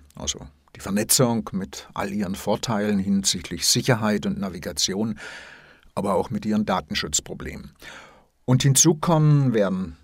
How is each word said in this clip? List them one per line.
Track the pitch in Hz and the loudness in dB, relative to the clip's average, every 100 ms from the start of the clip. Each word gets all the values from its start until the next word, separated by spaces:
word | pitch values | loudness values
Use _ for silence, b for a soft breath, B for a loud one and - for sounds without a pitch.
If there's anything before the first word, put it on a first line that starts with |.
| - - | -18 -12
Also | - - 76 _ _ - | -8 -8 -12 _ _ -12
die | |
Vernetzung | 95 101 107 - 120 113 107 | -4 -2 2 4 4 0 -4
mit | 95 - - - | -6 -8 -12 -12
all | - 101 | -8 -6
ihren | 104 92 98 | -4 -4 -4
Vorteilen | - 104 - 104 107 101 | -2 -2 -2 -2 0 0
hinsichtlich | 98 98 95 92 - 87 - | 2 0 0 -4 -6 -4 0
Sicherheit | 120 123 113 107 104 104 | 2 2 2 2 0 -2
und | 87 | -4
Navigation, | 98 85 92 85 - 95 113 104 B B B B B B B - | -6 -8 -8 -4 -2 -2 -4 -6 B B B B B B B -6
aber | 101 90 | 0 0
auch | - | 0
mit | 107 107 | -4 -2
ihren | 107 104 | 0 0
Datenschutzproblemen. | 92 - 104 78 - - - - - - - B B B B B _ - | -2 -4 -6 -4 -4 -6 -10 -12 -12 -16 -20 B B B B B _ 2
Und | 127 | 4
hinzu | 143 131 165 156 | 6 6 6 4
kommen | 175 156 151 143 131 | 4 4 6 6 4
werden | 110 95 92 85 - | 2 2 0 -6 -12